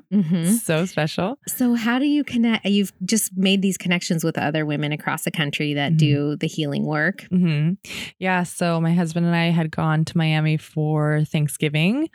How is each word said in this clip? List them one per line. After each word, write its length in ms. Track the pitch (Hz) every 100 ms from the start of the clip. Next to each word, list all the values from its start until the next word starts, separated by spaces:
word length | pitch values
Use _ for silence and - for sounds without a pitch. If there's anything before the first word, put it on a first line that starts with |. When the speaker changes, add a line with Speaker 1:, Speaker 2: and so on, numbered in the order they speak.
| -
Speaker 1:
Mm-hmm. 340 | 202 160 175 170
Speaker 2:
So 340 | 233 - 156 185
special. 540 | - 156 - 185 - -
Speaker 1:
So 280 | - 247 233
how 240 | 226 254
do 60 | 285
you 200 | 294 -
connect? 400 | 240 233 220 190
You've 260 | 202 190 - 185
just 320 | 220 - 190
made 240 | 190 196
these 160 | 196 175
connections 440 | 175 175 - 165
with 160 | 160 -
other 280 | 147 156 151
women 260 | 147 147
across 320 | 151 - 147
the 80 | -
country 440 | 165 143 - 147 143
that 160 | 139
Speaker 2:
Mm-hmm. 40 | 160
Speaker 1:
do 380 | 151 143 147 147
the 120 | 160
healing 360 | - 147 143
work. 420 | 147 151 160 - -
Speaker 2:
Mm-hmm. 440 | 180 175 147 156 196 - - - -
Yeah. 240 | 185 185
So 380 | 175 - 175 165
my 100 | 165
husband 320 | 175 165 170 170
and 80 | 170
I 80 | 170
had 200 | 165 160
gone 320 | - 160 156
to 140 | 160 170
Miami 400 | 160 156 156 156
for 680 | - 156 151 156 151 151
Thanksgiving. 840 | 156 156 147 - 156 151 175 262 320